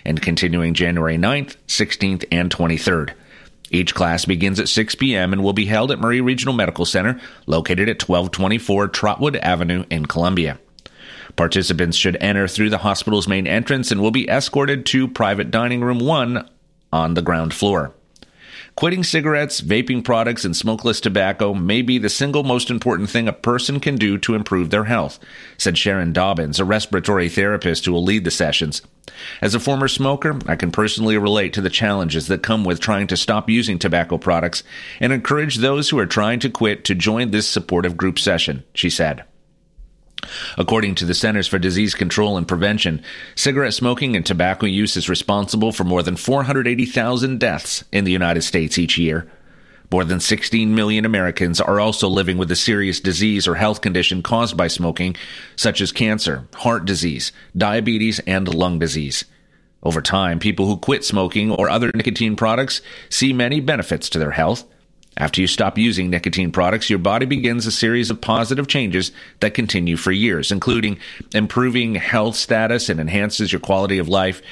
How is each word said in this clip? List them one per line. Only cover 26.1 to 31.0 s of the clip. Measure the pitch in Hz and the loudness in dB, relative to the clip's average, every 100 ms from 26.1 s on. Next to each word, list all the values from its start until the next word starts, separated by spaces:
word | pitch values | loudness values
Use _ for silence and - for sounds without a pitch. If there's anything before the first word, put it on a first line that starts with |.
Dobbins, | 82 95 87 76 76 | 2 2 0 -2 -2
a | |
respiratory | 95 107 - 92 - 98 87 | 0 0 0 -2 2 2 2
therapist | 90 98 104 87 82 - | 2 0 0 0 0 0
who | |
will | 87 | 0
lead | 90 107 | 2 2
the | 85 | 0
sessions. | - 80 - 78 - - _ - - - - | 0 0 0 -2 -6 -12 _ -20 -18 -16 -4
"As | 107 | -2
a | 113 | 0
former | 139 139 135 | 0 0 0
smoker, | - 135 143 156 139 - | 0 0 0 -2 -4 -4
I | 82 | -2
can | 87 | 0
personally | 82 107 110 | 0 0 0